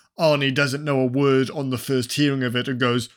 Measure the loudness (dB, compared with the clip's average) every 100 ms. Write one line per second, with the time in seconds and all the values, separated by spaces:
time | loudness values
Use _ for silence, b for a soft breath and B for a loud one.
0 | b -2 2 2 2 0 0 -2 -2 0
1 | 0 2 2 4 2 -2 -6 -6 -2 -2
2 | -2 0 0 0 -2 -2 -4 -2 0 0
3 | -4